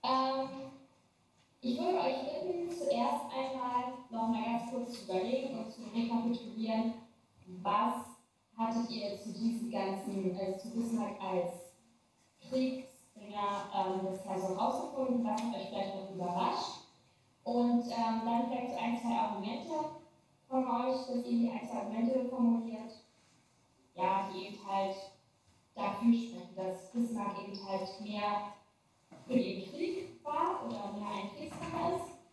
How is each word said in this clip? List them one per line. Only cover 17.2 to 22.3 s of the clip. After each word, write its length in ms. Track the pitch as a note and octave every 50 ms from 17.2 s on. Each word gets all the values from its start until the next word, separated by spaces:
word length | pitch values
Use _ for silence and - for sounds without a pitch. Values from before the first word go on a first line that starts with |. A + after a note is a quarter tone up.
| _ _ _ _ _
Und, 380 | - A#3+ A#3+ A#3+ A#3+ A#3+ A#3+ A#3
ähm, 360 | - A#3+ A#3+ A#3 - A3 A3 A3+
dann 240 | A#3+ A#3 A#3+ B3+ -
vielleicht 220 | B3+ - - -
so 80 | - -
ein, 220 | - A#3 A#3 A#3
zwei 140 | - A#3 A#3 -
Argumente 560 | - G3 G3+ G3 G3 G#3+ A#3+ - - E4 D#4+ D4+ D#4 D#4 D#4 - - - _ _ _ _ _ _ _ _
von 160 | C4 C4 C4
euch, 420 | B3 A#3+ A#3+ B3+ C4 C4 C4 -
dass 100 | - A#3+
ihr 60 | A#3+ -
die 280 | - A#3+ A#3 A#3 A#3
ein, 180 | - - - -
zwei 100 | - A#3
Argumente 500 | - A3 A3 A3+ A#3 A#3+ C4 C4 B3
formuliert, 640 | -